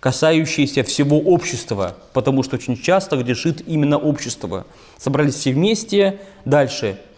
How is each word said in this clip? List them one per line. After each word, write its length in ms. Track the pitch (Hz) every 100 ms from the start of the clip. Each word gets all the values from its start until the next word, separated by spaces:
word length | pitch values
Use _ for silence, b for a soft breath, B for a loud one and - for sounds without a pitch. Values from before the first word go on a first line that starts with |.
касающаяся 840 | 131 127 156 160 160 - 139 -
всего 340 | 123 - 143 151
общества, 760 | 156 175 - 117 - 101 92 - -
потому 320 | - 127 135
что 100 | 135
очень 260 | 120 - 123
часто 360 | - 185 185 139
грешит 500 | 123 120 170 - -
именно 320 | 160 143 147
общество. 640 | 151 143 - - 92 92 - B B B
Собрались 380 | - 143 147
все 180 | 135 -
вместе, 680 | 131 185 220 - 202 196 196 B B
дальше 560 | - 147 135 - 110 95 -